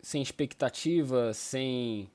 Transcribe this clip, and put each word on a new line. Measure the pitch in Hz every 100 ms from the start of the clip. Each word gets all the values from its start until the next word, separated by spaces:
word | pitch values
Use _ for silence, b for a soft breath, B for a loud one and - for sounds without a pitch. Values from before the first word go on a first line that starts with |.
sem | - 147
expectativa, | 135 - 139 - 131 - 160 170 135 127 117
sem, | 107 - 131 131 123 117 107 98